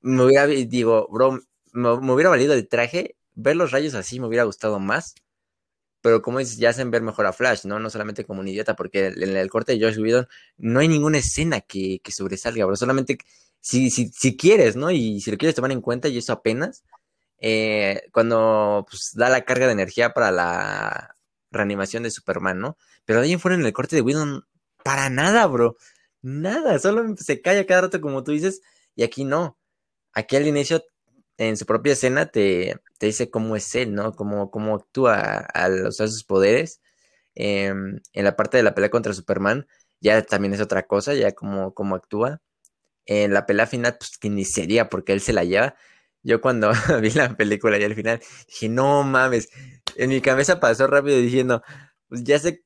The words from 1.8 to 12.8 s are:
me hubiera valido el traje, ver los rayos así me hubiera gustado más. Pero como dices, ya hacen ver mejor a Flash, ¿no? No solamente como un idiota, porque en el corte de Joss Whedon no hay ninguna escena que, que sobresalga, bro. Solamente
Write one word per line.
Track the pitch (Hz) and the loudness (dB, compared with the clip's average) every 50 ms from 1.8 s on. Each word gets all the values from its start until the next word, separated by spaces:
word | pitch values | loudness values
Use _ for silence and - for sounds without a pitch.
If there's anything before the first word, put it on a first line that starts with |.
| 123 117 120 123 | 0 0 0 0
me | 135 131 | 2 2
hubiera | 127 135 165 185 | 2 4 4 4
valido | 165 120 135 147 143 | 4 4 4 4 2
el | 123 - - | 0 0 0
traje, | - 120 120 120 160 180 - - - _ _ _ - | 0 0 0 0 -2 -6 -6 -8 -10 _ _ _ -10
ver | 113 110 135 156 | -4 0 0 2
los | 170 175 131 | 2 0 0
rayos | 127 139 156 151 127 | 0 -2 -2 -2 -6
así | 104 92 - 123 127 | -8 -8 -8 -8 -8
me | 127 | -6
hubiera | 113 113 120 120 | -2 0 0 0
gustado | 107 95 - - 110 104 98 | 0 -2 -4 -4 -4 -2 -2
más. | 95 98 113 160 - - - _ _ _ _ _ _ _ _ _ _ _ _ _ _ _ _ _ | -2 -2 -4 -4 -4 -8 -18 _ _ _ _ _ _ _ _ _ _ _ _ _ _ _ _ _
Pero | - 117 113 113 | 2 4 4 4
como | - 120 120 135 | 2 -2 -4 -4
dices, | 131 117 113 110 | -4 -6 -4 0
ya | 117 117 | 2 2
hacen | 117 127 131 120 | 2 0 -2 -2
ver | 113 117 | -2 -2
mejor | 113 110 - - 104 | -2 -2 -4 -2 -2
a | 95 92 | -2 -2
Flash, | - 123 127 110 - - | 0 0 0 0 -2 -4
¿no? | 95 104 107 | -8 -8 -8
No | 110 107 | -8 -8
solamente | - 110 104 107 101 101 101 | -8 -8 -10 -10 -10 -12 -10
como | - 98 95 | -10 -10 -10
un | 95 98 | -8 -8
idiota, | 95 104 107 - 107 | -8 -6 -4 -4 -4
porque | - 92 95 - 98 95 95 | -4 -6 -6 -2 -2 -2 -2
en | - - 90 98 95 | -2 -4 -4 -2 -2
el | 95 95 95 | -2 -2 -2
corte | - 113 113 - 127 | -2 -4 -2 -2 0
de | 107 110 | 0 0
Joss | 113 104 110 | 0 0 0
Whedon | 107 110 117 127 123 - - - _ _ _ - | 0 2 2 2 0 -2 -10 -20 _ _ _ -6
no | 110 113 117 131 | -2 0 2 4
hay | 151 165 | 4 4
ninguna | 160 151 147 156 156 143 | 4 2 2 2 2 0
escena | 117 - - - 156 165 147 101 | 0 -2 -2 -2 -2 -2 -2 -4
que, | - - - 98 95 95 95 92 | -6 -6 -8 -6 -4 -4 -4 -6
que | - 104 | -8 -12
sobresalga, | - - 98 92 98 95 - 117 117 113 101 | -10 -8 -8 -6 -6 -6 -6 -6 -2 -2 0
bro. | 95 101 | 0 0
Solamente | 98 | 0